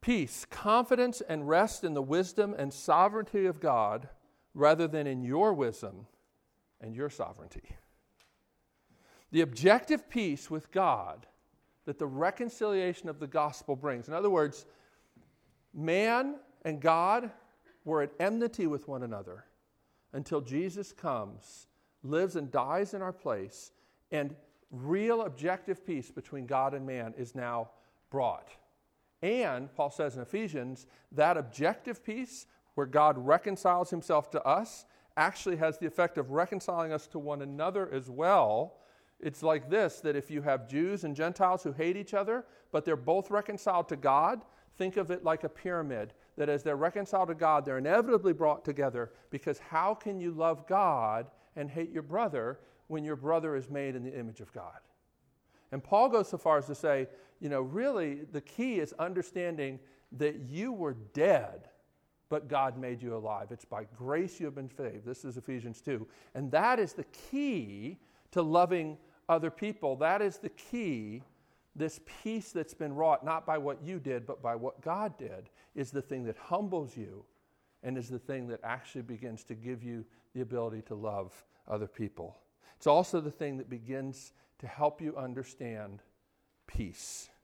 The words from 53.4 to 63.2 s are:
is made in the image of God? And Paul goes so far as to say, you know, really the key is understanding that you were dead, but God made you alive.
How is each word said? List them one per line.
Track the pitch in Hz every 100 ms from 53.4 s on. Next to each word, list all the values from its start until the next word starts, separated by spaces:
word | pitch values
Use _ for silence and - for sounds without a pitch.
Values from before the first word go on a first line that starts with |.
| 160 143
is | 123
made | 143 139 127
in |
the | 123
image | 135 117 107
of | 104
God? | - 87 - _ _ _ _ _ _ _ _ _
And | 135
Paul | - 202 262
goes | 226 190
so | 175
far | - 151
as | 139
to | 143
say, | 160 139 131 - - _
you | 147
know, | 139
really | 131 170 262 240 160 143 156
the | 147
key | - - 254 220
is | 147 -
understanding | 165 185 - - 175 160 139 131 - _ _
that | 127 147 147
you | 120 147 233
were | 226 160 120 104
dead, | - 170 160 104 90 - _ _ _ _ _ _
but | 151 143
God | 139 135 127
made | 131 123
you | 120
alive. | 113